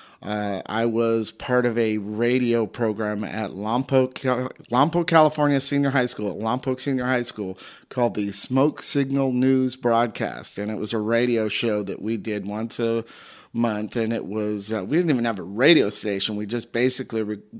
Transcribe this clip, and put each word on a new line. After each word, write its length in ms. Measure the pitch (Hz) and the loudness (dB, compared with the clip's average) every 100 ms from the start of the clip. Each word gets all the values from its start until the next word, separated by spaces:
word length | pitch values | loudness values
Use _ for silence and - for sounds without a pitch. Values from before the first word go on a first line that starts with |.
| - - | -20 -14
uh, 400 | 98 104 104 95 | -6 -4 -4 -6
I 220 | - 110 117 | -4 -2 0
was 440 | 113 113 113 107 | 2 2 0 -2
part 360 | - - 123 120 | -6 0 2 2
of 100 | 113 | 2
a 220 | 110 107 | 0 0
radio 680 | 101 107 120 127 120 117 107 | -2 0 2 2 2 2 0
program 560 | - 113 104 107 104 | 0 -2 0 -4 -4
at 280 | 92 101 104 | -6 -4 -6
Lompoc, 640 | 90 107 120 135 135 127 | -4 -2 -2 2 2 2
Cal-, 360 | - 131 123 127 - - | -2 -2 -2 -4 -10 -2
Lompoc, 340 | 120 156 170 165 | 2 4 2 4
California 540 | 165 151 151 147 139 | 6 6 4 2 4
Senior 300 | - 143 139 | 2 2 2
High 160 | 135 123 | 2 0
School, 240 | - 104 | -2 -4
at 80 | 85 | -2
Lompoc 420 | 110 127 131 127 | -2 -2 -2 -2
Senior 240 | 143 131 | -2 -2
High 180 | 123 123 | 0 0
School, 360 | 120 - 95 92 - - _ | -2 -6 -8 -8 -14 -20 _
called 240 | 123 120 | 0 0
the 180 | 104 101 | 0 0
Smoke 480 | - - 131 147 - | 2 2 4 2 2
Signal 500 | - 143 135 139 135 | 0 0 0 0 0
News 460 | 123 131 131 127 - | 2 2 2 0 0
Broadcast, 800 | 123 117 120 - 95 60 - - | 2 2 2 -2 -6 -6 -8 -6
and 140 | 104 | -6
it 80 | 98 | -4
was 160 | 101 | -4
a 40 | 110 | -2
radio 500 | 107 117 123 113 107 | 0 2 2 2 0
show 340 | - 117 104 | -2 0 -2
that 180 | 98 - | -4 -6
we 160 | 107 113 | -4 -4
did 300 | 110 104 101 | -4 -6 -4
once 340 | 107 113 - | -6 -4 -2
a 240 | 113 113 - - - - - | -2 -2 -6 -16 -18 -20 -8
month, 420 | 117 117 104 107 | -2 0 0 -4
and 180 | 120 113 | -2 -2
it 120 | 117 87 | -2 -4
was, 460 | 107 107 104 101 | -4 -4 -2 -2
uh, 100 | 107 | -4
we 120 | 98 160 | 0 0
didn't 140 | 175 | 2
even 160 | 127 117 | 0 0
have 120 | 101 | -4
a 60 | |
radio 460 | 87 104 147 160 104 | -6 2 6 6 4
station. 440 | - 107 98 - | 0 -2 -2 -2
We 120 | 104 104 | -4 -4
just 260 | 117 - | -6 -4
basically 500 | 117 127 - - 110 | 0 2 0 -2 -4
re-, 200 | 104 104 - | -4 -6 -10